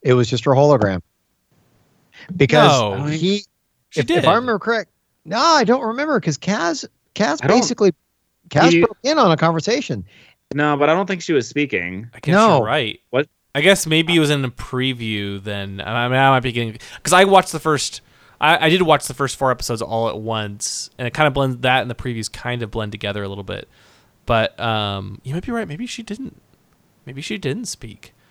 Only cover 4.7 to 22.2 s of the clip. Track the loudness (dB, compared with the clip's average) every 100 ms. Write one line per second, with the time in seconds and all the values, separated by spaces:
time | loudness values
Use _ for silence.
4.7 | -4 -4 _ _ _ -8 -2 2 2 2
5.7 | 0 -2 -6 -2 -2 -2 -6 -4 -4 -4
6.7 | -6 -10 _ _ -4 -2 0 2 2 2
7.7 | 2 0 0 _ _ _ _ _ 2 4
8.7 | 6 4 0 -2 2 4 4 2 0 -2
9.7 | -4 -4 -8 -10 _ _ _ -8 -2 0
10.7 | 2 2 2 0 -4 -2 -2 0 -2 -2
11.7 | -4 -6 -10 -12 -8 0 4 6 4 2
12.7 | 0 -2 -8 _ -2 -2 _ _ 0 4
13.7 | 4 2 0 2 2 2 2 -2 -8 -8
14.7 | -4 -4 -4 -4 -4 -4 -6 -6 -8 -8
15.7 | -10 -6 -2 0 4 4 4 0 -4 -6
16.7 | -8 -18 -12 2 4 6 6 4 -2 0
17.7 | 0 -2 -10 -20 _ _ -2 2 4 4
18.7 | 2 4 2 0 -6 -6 -2 -2 -2 -4
19.7 | -6 -4 -4 -2 -4 -6 -6 -6 -8 -10
20.7 | -8 -12 -10 -6 0 0 2 -2 -2 0
21.7 | 0 -2 -6 -8 -8